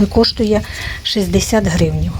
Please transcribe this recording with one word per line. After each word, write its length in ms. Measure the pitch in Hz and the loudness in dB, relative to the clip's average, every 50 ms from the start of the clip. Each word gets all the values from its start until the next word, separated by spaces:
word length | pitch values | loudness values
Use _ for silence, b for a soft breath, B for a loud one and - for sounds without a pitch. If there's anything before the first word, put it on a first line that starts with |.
| 202 196 | 0 2
коштує 520 | - 226 226 - - - 226 208 214 208 214 B B B B B B B B | 4 2 2 2 2 0 0 2 2 0 0 B B B B B B B B
шістдесят 640 | - - 214 190 180 175 190 - - 226 220 202 | -4 -2 -2 0 2 0 0 0 2 0 2 2
гривнів. 460 | 185 160 175 170 156 156 156 160 175 - - | 2 2 2 2 2 0 0 -2 -2 -4 -6